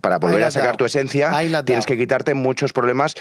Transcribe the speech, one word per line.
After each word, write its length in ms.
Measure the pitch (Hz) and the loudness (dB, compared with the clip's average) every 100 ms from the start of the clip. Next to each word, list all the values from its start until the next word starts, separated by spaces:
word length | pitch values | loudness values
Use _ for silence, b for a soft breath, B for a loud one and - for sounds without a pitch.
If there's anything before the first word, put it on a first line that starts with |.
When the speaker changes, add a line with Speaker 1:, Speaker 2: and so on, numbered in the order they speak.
Speaker 1:
para 160 | 92 87 | 0 2
Speaker 2:
Ahí 40 | |
Speaker 1:
volver 200 | 85 104 | 2 2
Speaker 2:
la 60 | 120 | 2
Speaker 1:
a 20 | |
Speaker 2:
has 60 | |
Speaker 1:
sacar 140 | 139 131 | 0 0
Speaker 2:
dado. 100 | 113 | 0
Speaker 1:
tu 60 | 120 | 0
esencia, 500 | 139 135 139 151 147 | 0 -2 0 0 0
Speaker 2:
Ahí 120 | 165 | 0
la 100 | 160 | -2
has 60 | |
Speaker 1:
tienes 200 | 127 120 | 0 0
Speaker 2:
dado. 100 | 127 | 0
Speaker 1:
que 40 | 120 | 0
quitarte 320 | 123 131 151 | 0 0 0
muchos 380 | 139 131 127 151 | 0 0 0 -2
problemas 420 | - 123 131 151 - | 0 0 2 0 -4